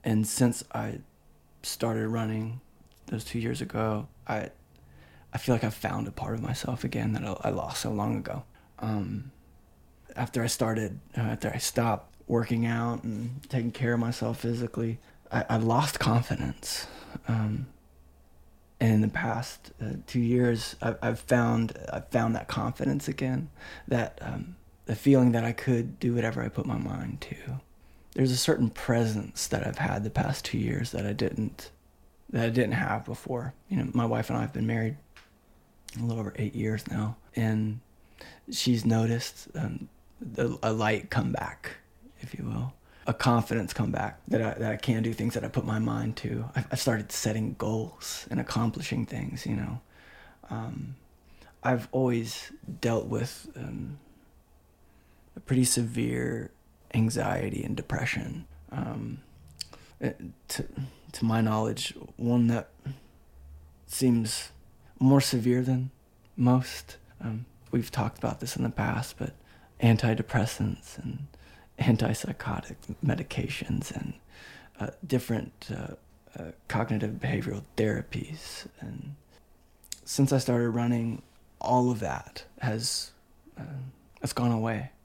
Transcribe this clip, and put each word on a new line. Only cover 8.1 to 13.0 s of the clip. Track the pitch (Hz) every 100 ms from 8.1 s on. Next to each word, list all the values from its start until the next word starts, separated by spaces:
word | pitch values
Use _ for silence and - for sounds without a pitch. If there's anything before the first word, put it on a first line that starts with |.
| 107
ago. | - - - - - -
Um, | 113 107 95 101 - - - - - - - - -
after | - 123 123
I | 117
started, | - 113 110 107 95 - -
uh, |
after | 110 110 107
I | 135
stopped | - - 117 104 - - -
working | 117 113 117
out | 117 117 120 117